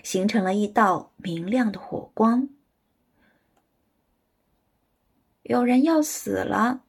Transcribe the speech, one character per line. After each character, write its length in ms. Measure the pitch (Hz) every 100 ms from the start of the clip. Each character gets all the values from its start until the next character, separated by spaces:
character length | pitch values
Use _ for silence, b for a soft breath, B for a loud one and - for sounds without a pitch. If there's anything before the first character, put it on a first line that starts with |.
形 240 | - 190 196
成 160 | 226
了 100 | 185
一 140 | 196 208
道 440 | 208 208 165 - -
明 280 | 185 165 175
亮 260 | 247 226
的 80 | 190
火 300 | - - -
光。 360 | - 220 240 285 - _ _ _ _ _ _ _ _ _ _ _ _ _ _ _ _ _ _ _ _ _ _ _ _ _ _ _ _
“有 200 | - 240
人 200 | 240 247
要 180 | 302 320
死 300 | 302 - -
了。” 520 | 190 190 196 226 254